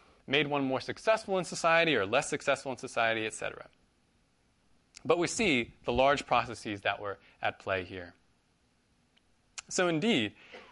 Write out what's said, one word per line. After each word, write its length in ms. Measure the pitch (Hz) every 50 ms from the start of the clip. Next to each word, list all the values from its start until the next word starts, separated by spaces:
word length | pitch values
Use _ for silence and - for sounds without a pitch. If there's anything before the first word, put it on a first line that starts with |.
| - - _ _ _ -
made 200 | 131 147 151 143
one 160 | 143 143 139
more 180 | 131 131 123
successful 560 | - - 120 - - 220 220 220 - - 190 185
in 80 | 170
society 500 | - - - - 165 165 165 170 160 143
or 100 | 113 95
less 220 | 98 113 139 151 -
successful 420 | 170 - - - 135 - - 139
in 60 | 127 -
society, 480 | - 123 - 123 113 113 113 110 110
et 80 | 110 -
cetera. 320 | - - 101 - - - - _ _ _ _ _ _ _ _ _ _ _ _ _ _ _ _ _ _ _ _ _ _ _ _ _ - -
But 140 | - 165 175
we 80 | - 247
see 440 | - - 233 190 143 120 113 - - _ -
the 80 | - 120
large 320 | 123 131 139 143 139 -
processes 560 | - 135 120 117 123 113 - - 117 104 101
that 180 | - 107 101 -
were 180 | 104 101 95 - - - _ _
at 180 | - 107 - -
play 260 | - - 95 95 90
here. 280 | - 95 92 87 87 - _ _ _ _ _ _ _ _ _ _ _ _ _ _ _ _ _ _ _ _ _ _ _ _ _ _ _ _ - - -
So 180 | - - 185 175
indeed, 460 | 165 156 165 233 214 135 107 101 - - - - - - - -